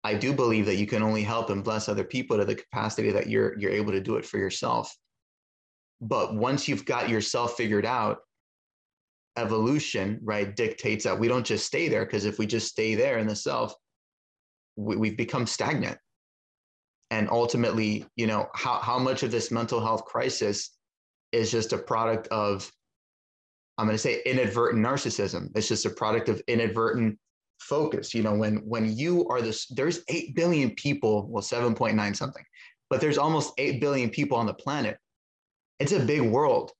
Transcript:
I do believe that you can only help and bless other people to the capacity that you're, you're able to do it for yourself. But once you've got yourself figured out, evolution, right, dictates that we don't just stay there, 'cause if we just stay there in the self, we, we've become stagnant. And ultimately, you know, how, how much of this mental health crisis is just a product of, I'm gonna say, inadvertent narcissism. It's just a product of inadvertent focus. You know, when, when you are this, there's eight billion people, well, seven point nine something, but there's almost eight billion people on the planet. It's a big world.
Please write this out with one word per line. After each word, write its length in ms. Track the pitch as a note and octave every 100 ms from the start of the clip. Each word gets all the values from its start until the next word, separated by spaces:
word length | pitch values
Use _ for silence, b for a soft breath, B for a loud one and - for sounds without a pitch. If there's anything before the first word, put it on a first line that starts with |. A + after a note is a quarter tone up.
I 100 | A2
do 200 | G#2 C3
believe 320 | C#3 A#2+ A2 G#2
that 100 | F#2+
you 100 | G2+
can 160 | A2+
only 220 | A2 A2
help 260 | G#2 A#2 -
and 140 | G2
bless 240 | G2+ A2 G#2+
other 160 | G#2
people 340 | F#2+ B2+ B2 G#2+
to 60 |
the 120 | G2+ A2
capacity 560 | - G#2+ G#2+ A2 G#2+
that 180 | G2+ -
you're, 280 | A2 G#2+ G#2
you're 140 | G2+
able 220 | G#2 G#2
to 80 | G2
do 160 | F#2+ A2+
it 80 | -
for 120 | G#2
yourself. 560 | F#2+ - B2 A#2 G#2+ - _ _ _ _ _ _ _ _ _ _
But 340 | A2 A#2+ G#2+ A2
once 320 | A#2+ C#3+ -
you've 180 | A#2 -
got 240 | B2 A#2
yourself 460 | A2 G#2 B2 A#2 -
figured 300 | A2 G#2 A2
out, 340 | B2 G#2+ - _ _ _ _ _ _ _ _ _ _ _ -
evolution, 840 | A2 A2 A2+ D3 D3 G#2+ F#2+ A2
right, 320 | A2 G#2 G2 G#2
dictates 500 | A2+ - G#2+ G#2+ G2
that 120 | F#2+
we 100 | A#2
don't 180 | B2 A2
just 200 | G#2 -
stay 220 | C#3+ E3
there, 180 | G#2+ -
'cause 200 | G#2+ G#2
if 140 | G#2
we 60 | G#2+
just 220 | A2+ -
stay 280 | - A2 A2
there 220 | C3+ A#2
in 80 | G#2+
the 80 | G2+
self, 380 | C#3 B2+ A#2 - _ _ _ _ _ _ _ _ _ -
we, 200 | G#2+ G#2
we've 220 | A2 G#2+
become 280 | A#2 C3 A2+
stagnant. 500 | - A2 D3+ - - _ _ _ _ _ _ _ _ _ _ _
And 180 | A2+ G#2+
ultimately, 760 | A#2 A#2+ B2 A#2 A2+ G#2+ G#2+ - -
you 120 | A2+
know, 200 | G#2 -
how, 260 | - C3 A#2
how 200 | A2+ B2+
much 240 | C3 C3
of 80 | B2+
this 180 | A#2 -
mental 320 | A2+ A2+ A#2+
health 240 | A2 A2 -
crisis 720 | A#2 C3 - G#2+ G#2 - _ _ _ _ _ _
is 200 | A#2 A2
just 220 | A#2 A2+
a 40 | A#2
product 500 | - A2+ A2+ A2+ -
of, 440 | A2 G#2 G2 - _ _ _ _ _ _ _ _ _ _ -
I'm 100 | A2
gonna 100 | G#2+
say, 240 | C#3 A#2 -
inadvertent 600 | B2+ A#2 A2 A#2 A#2 A2+
narcissism. 640 | C#3 - - G2 F2+ F#2 G#2
It's 120 | G#2+
just 180 | A2 A#2+
a 40 |
product 400 | - A2 A2 A2+
of 120 | G#2 -
inadvertent 680 | A#2 A2+ G#2+ A2+ A#2+ A2+ G#2+ _ _ _ _
focus. 540 | - D3 D3+ - -
You 100 | A#2
know, 120 | G#2+ G#2
when, 220 | G#2+ G#2+
when 380 | G#2+ A2+ A2 A2
you 320 | D#3+ F3 -
are 140 | B2
this, 260 | A2+ A2 -
there's 340 | B2+ D3+ E3+ -
eight 280 | D#3+ - C3+
billion 360 | E3+ D#3+ B2+ -
people, 520 | C#3+ C#3+ A2+ G#2+ G2+
well, 140 | A2+
seven 320 | G2 A#2+ A#2+ A2
point 200 | A2+ G#2+
nine 180 | G#2
something, 300 | G2+ - - - B B B _
but 120 | C3+
there's 160 | D3+ C#3+
almost 360 | D3+ D#3 C#3 -
eight 240 | C#3+ C3
billion 280 | D3 C3+ A#2
people 280 | B2+ C#3+ A#2+
on 80 | A2+
the 80 |
planet. 440 | - C3+ D3 A2+ - _ _ _ _ _ _ _ _
It's 140 | C#3+
a 60 | F#3+
big 220 | A#2+ D3
world. 520 | A#2 A#2+ D3 A2+ -